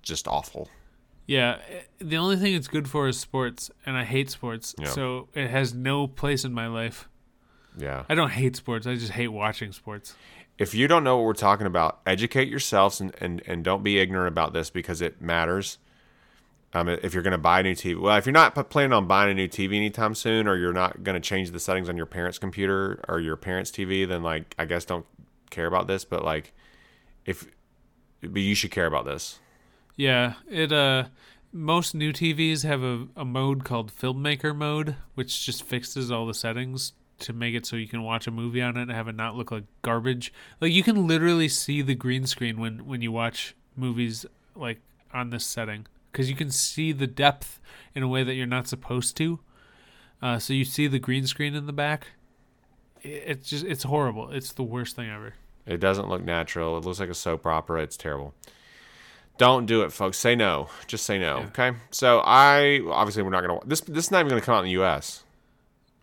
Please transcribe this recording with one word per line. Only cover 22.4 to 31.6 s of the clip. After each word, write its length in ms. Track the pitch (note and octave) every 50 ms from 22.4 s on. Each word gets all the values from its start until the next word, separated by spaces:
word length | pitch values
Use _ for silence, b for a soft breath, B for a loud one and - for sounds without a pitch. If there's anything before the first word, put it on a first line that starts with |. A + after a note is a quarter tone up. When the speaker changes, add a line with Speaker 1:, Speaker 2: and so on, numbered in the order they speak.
| - F#2+ F2 G2+ G2 G2 G2 F#2+ G2 F#2+ G2 - - -
Speaker 1:
or 120 | E2+ E2
your 160 | E2 D#2+ D#2+
parents' 340 | - - F#2+ F2+ F#2 F#2+ -
T 120 | - - G2
V, 220 | F#2 F#2+ F#2+ F#2+
then, 180 | F2+ F#2 E2+ E2+
like, 320 | E2 D#2+ D#2+ D#2 - - -
I 80 | E2
guess 180 | D#2+ E2+ F2 E2+
don't 220 | - F2+ E2+ D#2+ _ _ - - _ _ _ _ _
care 160 | - - E2 E2+
about 200 | F2 F#2 F#2 F#2
this. 160 | G2 F#2+ -
But, 220 | - F#2+ E2+ -
like, 260 | D#2+ D#2 D#2 D#2 - - b b b b b b b b b b b b b _
if, 200 | - F#3 - - - - _ _ _ _ _ _ _ _ _ _ _ _ _
but 200 | - F2 F#2+ G2+
you 140 | G2 G2 G#2
should 160 | G2 - F#2+
care 160 | - G2 F2 D#2+
about 180 | D2+ C2 A#1
this. 340 | C2+ C#2 - - - - - b b b b b b b b b b b
Speaker 2:
Yeah, 380 | - C#3 C3+ B2+ B2 B2 A#2+ A2+ - - -
it, 220 | A3+ E3 D#3+ D3
uh, 340 | D3+ D3 C#3+ C3+ C3 C3 B2 - - b b b b b b b
most 420 | - E3